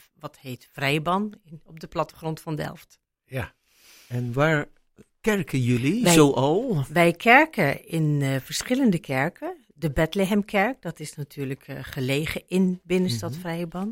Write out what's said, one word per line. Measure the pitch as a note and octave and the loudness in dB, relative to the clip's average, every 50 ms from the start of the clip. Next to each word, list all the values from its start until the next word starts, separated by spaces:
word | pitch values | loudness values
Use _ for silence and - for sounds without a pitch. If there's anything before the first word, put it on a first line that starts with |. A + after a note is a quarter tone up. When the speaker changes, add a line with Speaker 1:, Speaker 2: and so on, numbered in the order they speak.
| _ _ _ _ | _ _ _ _
Speaker 1:
wat | - D3 - _ | -16 -16 -16 _
heet | - C3 B2 - - _ | -14 -14 -14 -14 -16 _
Vrijban, | _ - C3+ C3+ D3 D#3 D3+ E3+ F3+ G3 G#3+ G#3+ G#3 - _ | _ -4 -2 0 0 0 0 0 0 0 -2 -4 -8 -14 _
in, | - E3 D3+ - | -20 -20 -20 -20
op | - D#3+ D#3+ | -20 -18 -18
de | - | -16
plattegrond | - - E3+ D#3 - - - D#3+ D#3+ D#3+ - | -8 -4 -4 -4 -4 -8 -10 -8 -8 -8 -8
van | - D#3+ D#3 | -8 -8 -8
Delft. | D3 D3+ C#3+ - - - _ _ _ _ _ _ _ _ | -6 -6 -8 -10 -14 -20 _ _ _ _ _ _ _ _
Speaker 2:
Ja. | _ C3 B2+ G#2 - - _ _ _ _ _ _ - - - - | _ -8 -6 -6 -8 -10 _ _ _ _ _ _ -20 -20 -20 -12
Speaker 3:
En | - A#2+ B2 B2 A#2+ A#2 | -8 -6 -4 -4 -2 0
waar | C3+ D3 D#3+ D#3+ D3 - - _ _ _ _ _ - - _ _ _ | 2 2 2 2 0 -2 -4 _ _ _ _ _ -20 -20 _ _ _
kerken | - A3 G#3+ G3 D3+ - - C3+ | -2 0 0 0 0 -2 -2 0
jullie | B2 A#2+ B2 A#2+ B2+ C#3+ F#3+ B3 A#3 | 2 2 2 2 2 0 0 2 4
Speaker 1:
Wij, | F3 E3+ | 6 8
Speaker 3:
zoal? | D#3+ D3 C#3+ - A#2+ C3 C#3+ D#3+ G3+ C4 C4+ G3 C#3+ C3 - | 8 8 6 6 2 0 2 0 0 0 0 -2 -2 -2 0
Speaker 1:
wij | D3 F3 E3+ E3+ E3 | 2 4 4 4 2
kerken | - - A3+ A#3+ C#4 D#4+ D#4 - - D#3+ C#3 - - - | 2 4 6 8 8 6 4 2 0 0 0 0 -4 -6
in, | - E3+ E3 D#3 D3+ D3 C#3+ | -6 -2 0 0 2 2 0
eh, | C#3 C3+ C3+ C3 | 0 0 -2 -4
verschillende | - - D#3 - - - B3+ C4+ C#4 A3+ F3 D#3+ | -4 -6 -8 -8 -4 -2 0 2 4 4 2 2
kerken. | - - C3+ B2+ C#3 E3+ - - D4 E4+ F#4+ D4+ _ | -2 -4 -2 -2 -2 -2 -4 -6 -10 -12 -12 -12 _
De | _ _ - D#3 D#3 | _ _ -6 -6 -4
Bethlehemkerk, | C3 - D#3+ D#3+ D#3+ G3 F#3+ F3 G#3+ G#3 G3+ - - G3+ F#3+ A#3+ C4 - | 0 0 0 0 0 -2 0 0 0 0 0 0 0 0 0 0 -2 -6
dat | - F3 D#3+ - | -10 -12 -12 -12
is | D#3 - - | -14 -14 -12
natuurlijk, | D3+ C#3+ - - C#3+ C#3 C3 C3+ - - | -12 -12 -12 -10 -10 -8 -8 -8 -10 -12
eh, | - C3+ C3+ | -14 -14 -14
gelegen | C3 - - D3 B2+ B2+ C3+ C#3+ D#3 C3+ - F#3 - | -12 -10 -6 -4 -2 -2 -2 -2 -2 -4 -6 -8 -6
in | _ F3 F#3 F#3+ F#3 F3+ F3+ - | _ 0 2 2 2 0 -2 -4
Binnenstad | E3 F3+ F#3 F#3 F3+ A#2+ A2+ - E3+ | -2 0 0 2 0 -2 -2 -4 -6
Speaker 3:
Mhm. | B2+ E3+ | -8 -8
Speaker 1:
Vrijban. | F3+ E3+ E3 E3+ F3 E3 E3+ F3+ G3 A3 | -8 -8 -6 -6 -8 -8 -8 -8 -8 -8